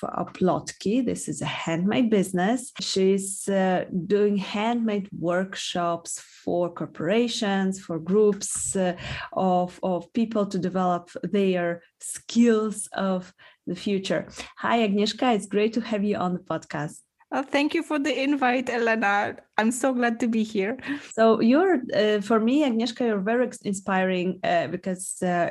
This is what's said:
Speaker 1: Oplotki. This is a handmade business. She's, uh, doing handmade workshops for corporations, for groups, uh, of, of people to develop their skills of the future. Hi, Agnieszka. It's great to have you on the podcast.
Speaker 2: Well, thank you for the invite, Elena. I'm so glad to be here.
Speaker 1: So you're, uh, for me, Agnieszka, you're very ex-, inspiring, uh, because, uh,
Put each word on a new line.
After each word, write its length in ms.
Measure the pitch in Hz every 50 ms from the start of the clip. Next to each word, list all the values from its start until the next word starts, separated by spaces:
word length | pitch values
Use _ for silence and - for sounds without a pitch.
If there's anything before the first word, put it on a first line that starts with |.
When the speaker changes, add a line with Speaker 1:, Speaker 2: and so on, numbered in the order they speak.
| -
Speaker 1:
Oplotki. 1040 | - - - 170 - - - 190 180 151 151 - - - - - 185 220 262 254
This 240 | 226 175 180 - -
is 120 | 147 139
a 60 | -
handmade 640 | 151 - - - 165 165 160 180 196 220 254 254 220
business. 640 | 220 202 185 185 190 180 180 208 247 254 - - - -
She's, 680 | 190 - - 196 190 190 196 196 196 - - - - -
uh, 380 | 196 190 190 185 185 175 - - - 185 160
doing 300 | 196 208 202 208 208 208
handmade 720 | 196 185 - - 208 214 233 240 240 226 220 208 208 196 - - -
workshops 1040 | 156 170 175 180 190 190 190 - - - - 180 175 170 170 170 170 - - -
for 480 | - - - - - 185 175 175 175 170
corporations, 1120 | 175 - 160 151 - - - 165 208 233 247 233 - - 220 202 196 196 190 190 190 190
for 180 | - - 170 160
groups, 800 | 160 170 190 214 214 208 202 202 - - - - - - -
uh, 180 | 196 185 180 180 180 - - - - - - -
of, 480 | - 190 185 180 180 180 180 - - -
of 300 | 185 180 170 170 - -
people 340 | 240 226 220 226 214 202
to 120 | 202 202 185
develop 520 | 165 185 180 185 185 180 175 175 175 - - - -
their 580 | 180 190 202 196 190 185 180 175 170 170 170 - _ _ -
skills 880 | - - - - - - - 233 233 233 220 214 220 220 196 214 - - -
of 400 | - 196 190 185 180 180 - - _ - - - _ -
the 80 | - 180
future. 540 | - - 214 196 190 190 - 175 156 - - - - - - - -
Hi, 280 | - 220 226 233 226
Agnieszka. 480 | 202 196 202 208 214 214 - 269 254 233
It's 120 | 202 196
great 260 | - - 202 214 226 226
to 80 | 240
have 240 | 226 - 220 208 202
you 120 | 208 196
on 180 | - 180 180 180
the 40 | 170
podcast. 640 | - - 160 156 - - - 147 147 170 - - _ _ _ _ _ -
Speaker 2:
Well, 120 | 294 262 277
thank 320 | - - 277 285 294 -
you 80 | 339 311
for 160 | - 311 294
the 240 | 277 302 254 254 269
invite, 460 | 277 294 269 254 247 247 262 254 254
Elena. 680 | 240 233 233 226 220 220 214 202 202 202 214 - - - - _ _ -
I'm 140 | 220 226 247
so 200 | - - 269 254
glad 280 | 247 240 233 226 226
to 80 | 254 233
be 160 | 226 220 214
here. 320 | 220 - 202 190 196 262 254 - - 285 285 - - -
Speaker 1:
So 260 | - 226 226 220 -
you're, 400 | 233 226 254 302 370 392 349 254 247 - -
uh, 280 | - 214 214 214 208
for 180 | 202 208 233 214
me, 240 | 220 226 262 302 302
Agnieszka, 380 | 262 226 220 226 - - -
you're 180 | 254 233 214 202
very 280 | 185 214 233 247 247
ex-, 160 | 208 - - -
inspiring, 760 | 208 196 190 - 202 190 185 190 190 185 180 180 185 180 - -
uh, 240 | 170 175 170 151 131
because, 520 | 170 180 - 190 185 180 - - - -
uh, 300 | 196 180 175 175 165 -